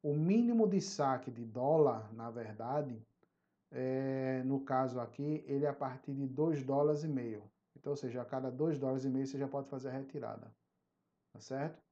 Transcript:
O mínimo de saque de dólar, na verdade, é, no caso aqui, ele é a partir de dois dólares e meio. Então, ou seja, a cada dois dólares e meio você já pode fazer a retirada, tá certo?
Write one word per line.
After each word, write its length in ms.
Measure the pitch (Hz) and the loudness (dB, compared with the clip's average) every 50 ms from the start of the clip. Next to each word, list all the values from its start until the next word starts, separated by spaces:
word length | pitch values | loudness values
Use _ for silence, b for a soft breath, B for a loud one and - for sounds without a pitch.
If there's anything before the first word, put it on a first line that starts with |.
O 100 | - 147 | 0 0
mínimo 560 | 143 151 156 175 202 233 240 233 240 226 220 190 | 2 2 4 6 6 6 6 6 6 6 6 6
de 120 | 190 185 | 4 2
saque 500 | 151 - - - 143 135 131 127 - 139 | 0 0 0 2 2 2 2 2 -2 -8
de 140 | 117 117 120 | -8 -8 -10
dólar, 680 | 113 110 123 127 139 160 160 151 135 117 110 107 107 | -6 -4 0 4 6 8 8 8 6 6 2 -6 -10
na 180 | 113 113 117 117 | -10 -10 -10 -8
verdade, 680 | 113 120 113 107 104 104 113 123 135 151 143 135 120 110 107 _ _ _ _ _ _ _ _ _ _ _ _ _ | -8 -8 -8 -8 -8 -8 -4 -2 -2 -2 -2 -4 -8 -10 -12 _ _ _ _ _ _ _ _ _ _ _ _ _
é, 720 | 143 127 131 131 131 131 135 135 135 135 131 131 131 131 127 | -6 -4 -2 0 0 0 0 0 -2 -2 0 0 0 0 0
no 160 | 131 139 135 | 0 0 0
caso 400 | 135 - 135 131 131 127 123 127 | 0 0 2 2 2 2 -2 -4
aqui, 440 | 117 117 - - 143 147 151 151 - | -6 -6 -6 -6 -2 -2 -2 -4 -2
ele 180 | 139 139 143 147 | -2 0 2 2
é 40 | 143 | 0
a 60 | 139 | 0
partir 380 | - 139 131 127 131 - - | -2 -4 -6 -6 -8 -8 -8
de 140 | 139 139 139 | -6 -4 -4
dois 380 | 135 127 135 156 165 156 139 127 | -4 0 2 2 2 2 0 0
dólares 400 | 131 135 139 147 147 151 147 156 | 0 2 4 4 4 4 2 0
e 40 | 160 | -2
meio. 340 | 143 131 120 117 107 104 101 - _ _ _ _ _ | -2 -2 -4 -4 -6 -8 -12 -16 _ _ _ _ _
Então, 160 | 135 - 143 | -10 -6 -6
ou 40 | 143 | -6
seja, 260 | 143 - 123 117 127 | -4 -4 -6 -6 -6
a 20 | 120 | -6
cada 260 | - 139 131 131 127 | -4 -4 -4 -4 -4
dois 280 | 120 131 151 165 156 135 | -2 0 0 0 0 0
dólares 260 | 135 131 131 135 131 | 0 0 0 0 0
e 40 | 135 | 0
meio 180 | 127 131 135 | 0 0 -2
você 120 | 135 139 135 | -2 -2 -4
já 100 | 139 135 | -4 -4
pode 200 | 143 139 135 - | -4 -6 -6 -6
fazer 200 | 143 131 127 131 | -10 -8 -6 -6
a 40 | |
retirada, 600 | 127 139 139 135 - 147 117 110 110 - - 110 - _ _ _ _ _ _ _ _ _ _ _ _ _ _ _ | -6 -6 -8 -8 -8 -8 -8 -8 -8 -10 -14 -18 -20 _ _ _ _ _ _ _ _ _ _ _ _ _ _ _
tá 80 | - 113 | -20 -20
certo? 400 | - - 131 135 147 165 160 - _ _ | -10 -8 -4 -4 -4 -4 -6 -10 _ _